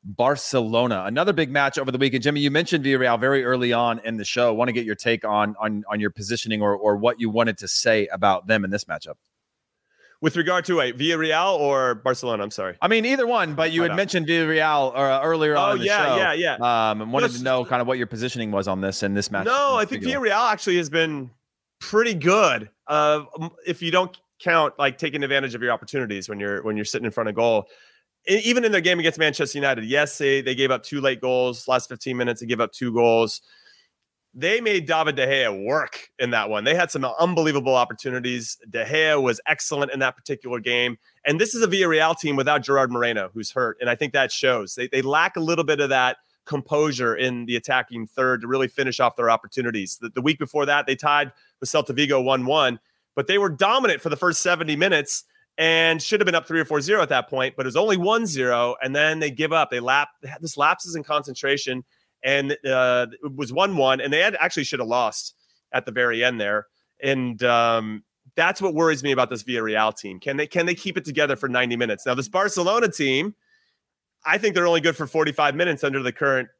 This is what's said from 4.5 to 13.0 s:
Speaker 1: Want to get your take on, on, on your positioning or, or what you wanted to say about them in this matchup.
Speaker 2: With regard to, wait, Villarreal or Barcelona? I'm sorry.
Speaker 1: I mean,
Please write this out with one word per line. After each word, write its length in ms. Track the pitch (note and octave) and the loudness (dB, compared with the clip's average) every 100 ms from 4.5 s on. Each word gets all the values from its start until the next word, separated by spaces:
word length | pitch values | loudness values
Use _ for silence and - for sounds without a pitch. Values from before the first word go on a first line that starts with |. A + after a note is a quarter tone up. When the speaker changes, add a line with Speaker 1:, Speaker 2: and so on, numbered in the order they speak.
Speaker 1:
Want 160 | A2 B2 | 2 0
to 40 | |
get 100 | A#2 | 0
your 120 | A2+ G#2 | -4 -2
take 280 | A#2+ A2+ | 0 0
on, 320 | A2 G#2 G#2 G#2 | 2 2 2 0
on, 240 | A2 G#2 G2+ | -4 -4 -4
on 100 | G#2 | -2
your 100 | G#2 | -2
positioning 520 | - G2+ A#2 A#2 G#2+ | -4 -6 -6 -4 0
or, 140 | G#2 G2+ | 0 2
or 220 | G#2+ G#2 | 2 2
what 220 | A2+ A#2 | 0 0
you 100 | A#2 | -2
wanted 300 | A2 A#2 G2+ | 0 0 -2
to 80 | G2 | -4
say 400 | - B2 A2 G2+ | -2 2 2 0
about 400 | F#2 G2+ F#2 F#2 | 2 2 2 2
them 180 | A2 F#2+ | 0 0
in 60 | |
this 140 | G2+ - | -6 -6
matchup. 280 | D#2 D#2+ D2 _ _ _ _ _ _ _ _ _ _ | -10 -10 -18 _ _ _ _ _ _ _ _ _ _
Speaker 2:
With 160 | D#3 E3+ | -2 0
regard 280 | E3 F3+ E3+ | 0 0 0
to, 120 | F3 | 0
wait, 200 | B2+ A#2+ | 0 0
Villarreal 640 | D3+ E3 D#3+ D#3 F#3 F3+ | -2 0 0 2 2 2
or 360 | C#3+ C#3 B2+ A2+ | 2 2 2 0
Barcelona? 460 | C3 B2+ B2 A2+ | -2 -2 -2 -4
I'm 80 | G#2 | -4
sorry. 260 | - F#2+ F2 | -6 -8 -2
Speaker 1:
I 60 | F3+ | 2
mean, 180 | A3 | 2